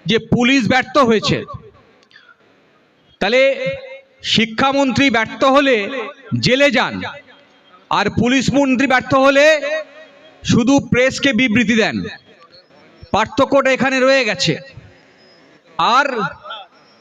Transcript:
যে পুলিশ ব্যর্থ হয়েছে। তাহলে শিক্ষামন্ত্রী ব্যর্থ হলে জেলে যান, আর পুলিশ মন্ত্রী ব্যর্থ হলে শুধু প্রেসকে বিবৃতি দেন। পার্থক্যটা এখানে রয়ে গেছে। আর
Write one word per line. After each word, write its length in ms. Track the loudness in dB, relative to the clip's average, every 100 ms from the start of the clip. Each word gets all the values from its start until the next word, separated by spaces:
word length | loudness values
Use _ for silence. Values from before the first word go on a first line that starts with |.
| -4
যে 120 | -4
পুলিশ 500 | -2 0 2 2 2
ব্যর্থ 300 | 0 0 2
হয়েছে। 460 | 2 2 0 -4 -6 -14 -18 -20 _ _ _ _ -20 _ _ _ _ _ _ _ _ _
তাহলে 240 | 0 2 2 0 -6 -10 -14 -20 -20 _
শিক্ষামন্ত্রী 880 | -4 0 0 0 0 2 0 0 0
ব্যর্থ 340 | 0 -2 -2
হলে 320 | 2 2 2 0 -2 -8 -10 -14 -8 -4
জেলে 300 | 0 2 2
যান, 300 | 2 -2 -4 -10 -14 -20 -20 _ _ _ -20 -4
আর 160 | -2 -2
পুলিশ 340 | -2 0 0 0
মন্ত্রী 340 | 0 0 0 0
ব্যর্থ 280 | 0 0
হলে 460 | 2 4 4 4 2 -2 -6 -8 -18 -20 -20 -20 -10
শুধু 320 | -2 0 2 2 2
প্রেসকে 420 | 0 0 0 -2
বিবৃতি 420 | 0 2 2 2
দেন। 220 | 0 0 -4 -8 -12 -20 -20 -20 -20 _ -20 -20 -20 -6
পার্থক্যটা 600 | -4 -2 0 2 2 2
এখানে 300 | 0 0 0
রয়ে 240 | 2 2
গেছে। 300 | 0 -2 -4 -4 -8 -20 -20 -20 _ _ _ _ _ _ _ -4
আর 280 | 0 2 0 -2 -6 -8 -16 -18 -18 _ _ _